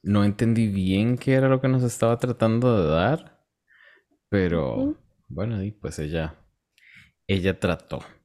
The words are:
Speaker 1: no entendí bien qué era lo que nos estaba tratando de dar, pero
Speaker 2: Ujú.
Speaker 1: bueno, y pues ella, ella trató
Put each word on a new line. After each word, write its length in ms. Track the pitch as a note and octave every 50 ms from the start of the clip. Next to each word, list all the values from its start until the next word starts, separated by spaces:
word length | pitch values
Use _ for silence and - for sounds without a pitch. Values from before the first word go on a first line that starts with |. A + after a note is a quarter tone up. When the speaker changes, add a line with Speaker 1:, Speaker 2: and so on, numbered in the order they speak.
Speaker 1:
no 220 | - F#2+ G#2 G#2 G2+
entendí 440 | G2+ G2 - A#2+ A2+ A#2 A2+ A2+ G#2+
bien 500 | G2 G2 F#2 F#2 F#2+ G2 G#2+ A#2+ B2 A#2+
qué 160 | - C3+ C3+
era 140 | C3 C3+ C3+
lo 120 | C3+ B2+
que 80 | C3 C3
nos 140 | C3 B2+ B2
estaba 340 | A#2 - - A2+ A#2 A#2+ A#2
tratando 640 | - B2 A#2 - A#2 A2+ A2+ A#2 B2 B2+ A#2 G#2
de 80 | E2+ D2+
dar, 500 | D#2 E2 F2+ A2+ D3+ E3 - - _ _ _ _ _ _ _ _ _ _ _ - _ _ _ _ _ _ _ _
pero 480 | G#2 G2 F#2 F2 E2 E2 C#2+ B1+ -
Speaker 2:
Ujú. 200 | - C4+ D4 D#4+ _ _ _ _ _ _ _
Speaker 1:
bueno, 340 | - D#2 G2+ A#2+ A2+ G2+ F#2+
y 80 | G#2
pues 260 | G#2 _ - D#2 D#2 -
ella, 360 | D#2 D2+ E2 E2 D#2 D2+ - _ _ _ _ _ _ _ _ _ _ - - - - _ _ _ _ -
ella 300 | G2 F#2+ F2+ F#2+ F2+ -
trató 400 | - F2+ E2+ - - - D2+ C#2 - - - _